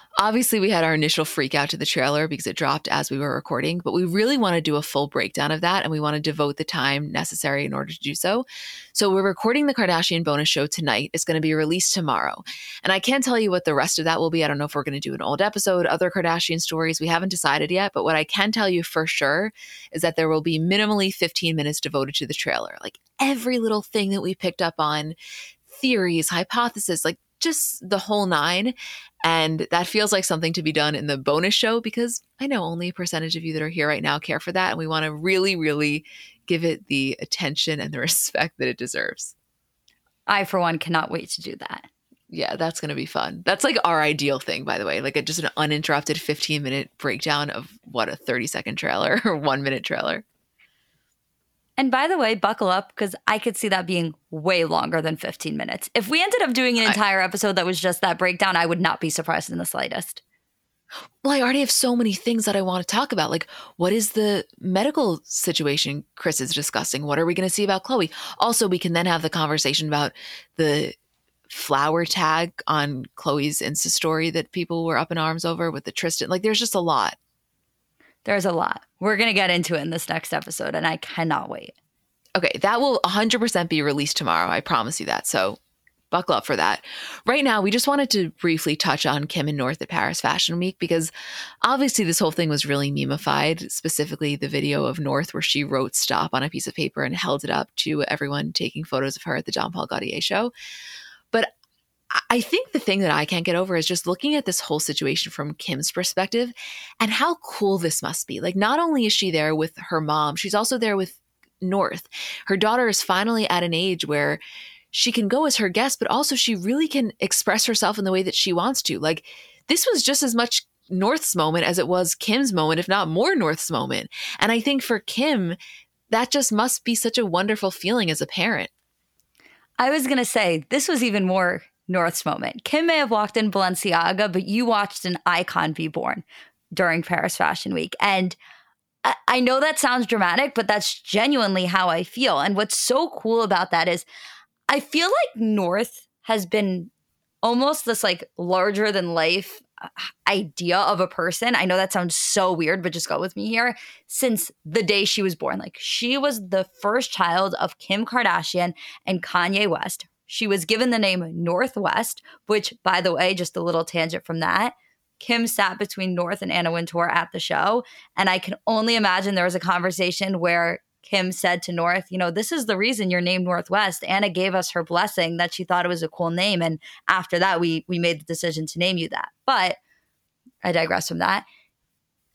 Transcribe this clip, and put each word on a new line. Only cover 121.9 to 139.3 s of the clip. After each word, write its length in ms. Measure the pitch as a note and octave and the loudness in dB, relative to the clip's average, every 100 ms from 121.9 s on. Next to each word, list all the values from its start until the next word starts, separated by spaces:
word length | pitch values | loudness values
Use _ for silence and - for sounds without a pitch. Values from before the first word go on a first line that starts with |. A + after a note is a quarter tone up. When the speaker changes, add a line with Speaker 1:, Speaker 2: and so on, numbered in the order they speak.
| F3+ F3 | 2 0
Speaker 1:
Kim's 380 | - - A3+ C4+ | -2 0 2 2
moment, 260 | F3+ D#3 D#3+ | 2 2 0
if 80 | F3 | 0
not 220 | G3 F3 | 0 2
more 260 | E3 D4 | 2 2
North's 380 | F4+ E3 D#3+ - | 2 0 0 -2
moment. 360 | C#3 C3 - - - - - | -2 -2 -4 -6 -10 -10 0
And 140 | G#3 | 2
I 80 | A#3 | 4
think 240 | B3 C#4 | 2 0
for 160 | - A3+ | 0 -2
Kim, 560 | - - D4 C4 F3 F3 - - _ _ _ | -2 -2 2 2 0 -4 -12 -20 _ _ _
that 200 | A3 B3 | 0 2
just 220 | C#4+ C4+ | 0 2
must 320 | G#3+ B3 - | 2 0 0
be 100 | - | -2
such 240 | A3+ A#3 A3+ | 0 0 0
a 80 | G#3 | 0
wonderful 460 | F3 G3+ G#3+ F#3+ | 0 0 0 -2
feeling 360 | - - A#3+ F3+ | -2 -2 0 0
as 120 | D3+ | 0
a 60 | D3 | -4
parent. 440 | - G3+ F3 F2 - _ _ _ _ _ _ _ _ _ - | -2 -2 -2 -6 -12 _ _ _ _ _ _ _ _ _ 0
Speaker 2:
I 120 | B3+ | 2
was 160 | D#4 C4 | 2 2
gonna 180 | C4+ | 0
say, 400 | A#3+ A3+ F#3+ D#3+ - | 2 2 2 0 0
this 180 | C#4 C#4+ | 0 2
was 160 | D4 | 2
even 240 | A#3+ G3+ F#3 | 2 2 2
more 380 | F#3+ F3+ F3+ - _ - | 2 2 -2 -8 _ -4
North's 360 | F3+ E3+ - | 0 0 0
moment. 400 | - - - A#3 | -4 -4 -6 -8
Kim 220 | - D4+ E4+ | -2 0 2
may 100 | D#4+ | 2
have 120 | C4+ | 2
walked 260 | A3 G#3 A3+ | 2 2 2
in 140 | G#3+ | 2
Balenciaga, 840 | G3 F#3 F3+ G3+ E3 E3+ F#3+ G#3 | 2 2 0 2 4 4 2 2
but 140 | F3+ F3+ | 0 0
you 180 | G#3+ | 0
watched 400 | A#3+ G#3+ G3+ - | 2 2 0 -4
an 140 | F#3 F3 - | -6 0 2
icon 460 | F3 F3+ F3 D#3 | 2 2 0 0
be 160 | D#3 D#3+ | -2 -4
born 360 | E3 A#1+ - - - - _ _ | -4 -4 -6 -10 -20 -20 _ _
during 300 | E3+ F3+ E3 | 0 2 2
Paris 340 | D#3+ E3+ F3+ - | 0 0 0 2
Fashion 380 | - E3 - | 0 0 -2
Week. 220 | F3 E3 - | -4 -4 0
And 360 | G3+ F#3+ F3+ - - - _ _ _ _ | 2 2 0 -4 -18 -20 _ _ _ _
I, 140 | - - | -2 0
I 140 | - | 2